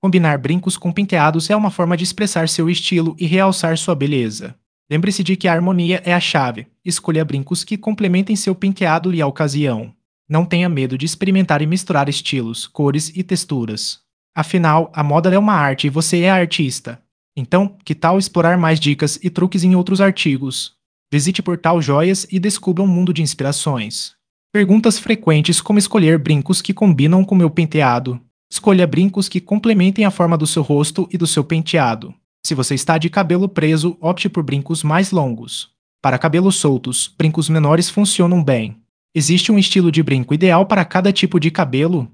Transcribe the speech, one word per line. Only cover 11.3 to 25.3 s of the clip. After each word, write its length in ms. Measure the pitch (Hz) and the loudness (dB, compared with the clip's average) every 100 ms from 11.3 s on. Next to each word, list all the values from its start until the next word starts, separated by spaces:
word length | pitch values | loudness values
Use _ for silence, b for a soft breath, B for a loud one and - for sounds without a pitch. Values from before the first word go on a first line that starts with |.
| 190 185 147 | 2 2 0
e 40 | 151 | 0
misturar 420 | 185 - 156 143 | -2 -2 -2 0
estilos, 580 | 139 - 139 113 113 - | -4 -4 -4 -6 -10 -12
cores 420 | - 143 143 156 170 | -2 0 0 -4 -8
e 60 | |
texturas. 800 | 185 185 - 139 113 107 - - _ _ _ | -4 -4 -2 -4 -4 -6 -8 -12 _ _ _
Afinal, 560 | - 151 185 165 151 160 | -8 -2 0 2 2 0
a 80 | 160 | -2
moda 300 | 147 147 175 | 0 2 2
é 60 | 190 | 2
uma 160 | 208 | 2
arte 340 | 190 143 135 147 | 2 0 0 -2
e 20 | |
você 300 | 139 160 175 | -2 -2 0
é 100 | 180 | 2
a 60 | 190 | 2
artista. 680 | 170 - 143 - - 120 _ _ _ - | 0 -2 -4 -4 -12 -16 _ _ _ -10
Então, 400 | 123 180 202 - | -2 0 0 -6
que 100 | - | -10
tal 240 | 156 165 190 | -2 0 0
explorar 380 | 190 - 170 180 | 0 0 2 2
mais 240 | 160 160 | 2 2
dicas 380 | 147 139 151 - | 0 0 -2 -2
e 80 | 180 | -6
truques 320 | 180 185 185 | -2 0 2
em 120 | 180 | 2
outros 260 | 185 180 190 | 2 2 2
artigos? 760 | 196 190 156 135 135 127 - _ _ _ _ | 2 2 -2 -2 -4 -8 -10 _ _ _ _
Visite 280 | 143 147 190 | -2 0 -2
o 40 | |
portal 380 | 180 170 170 170 | -4 -2 0 0
Joias 440 | 143 143 170 190 - | 2 2 2 0 -4
e 80 | 185 | -2
descubra 440 | 196 202 - 175 | -2 -2 -4 0
um 40 | 196 | 2
mundo 260 | 175 180 | 2 0
de 100 | 160 | 0
inspirações. 880 | 151 - 139 143 - 131 107 - - _ _ _ _ | -2 -2 -4 -2 -4 -4 -6 -10 -12 _ _ _ _
Perguntas 460 | 208 196 214 226 - | 0 4 4 4 0
frequentes. 640 | - 220 165 | -2 -2 2